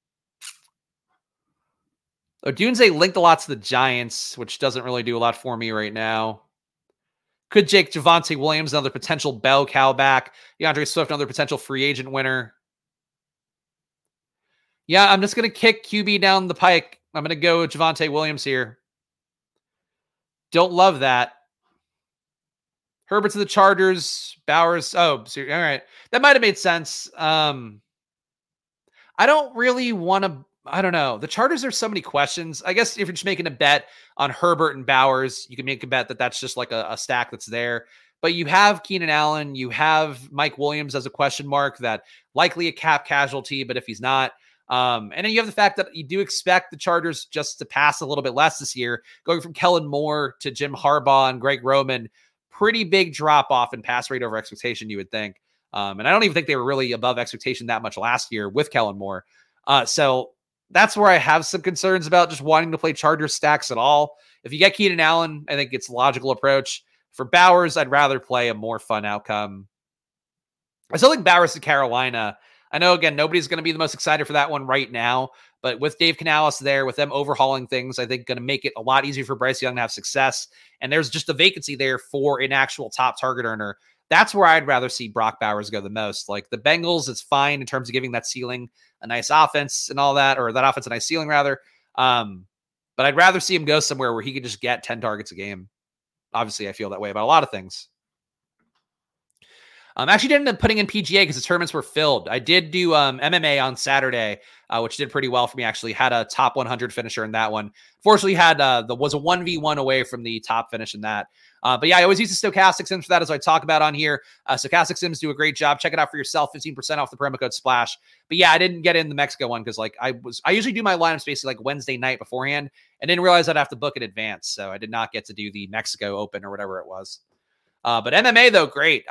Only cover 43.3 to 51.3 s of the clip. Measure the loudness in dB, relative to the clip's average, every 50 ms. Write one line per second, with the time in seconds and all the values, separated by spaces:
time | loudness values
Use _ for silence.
43.3 | -4 -8 -10 -8 -8 -8 -8 -6 -8 -8 -8 -10 -12 -8 -4 -2 0 0 0 -2
44.3 | -6 _ _ _ _ _ _ -4 -2 0 0 0 -2 -4 -6 -8 -10 -6 -4 -2
45.3 | 0 0 -2 -2 0 2 2 2 2 0 -6 -6 -8 -14 -10 -6 -4 -4 -4 -4
46.3 | -6 -4 0 2 2 2 2 -2 -12 -8 -2 0 0 0 0 -4 -8 -8 -12 -10
47.3 | -8 -8 -8 -8 -8 -12 -12 -6 0 2 2 2 2 0 -4 -6 -4 -4 -4 -2
48.3 | 0 2 2 2 2 -2 -10 -10 -8 -6 -6 -6 -6 -6 _ -14 -20 _ -4 -4
49.3 | -4 -4 -4 -10 -6 0 2 2 2 2 0 -2 -4 -4 -2 -2 -2 -2 -4 -6
50.3 | -8 -10 -12 -10 -8 -6 -8 -8 -6 -2 0 2 2 2 4 4 4 4 4 2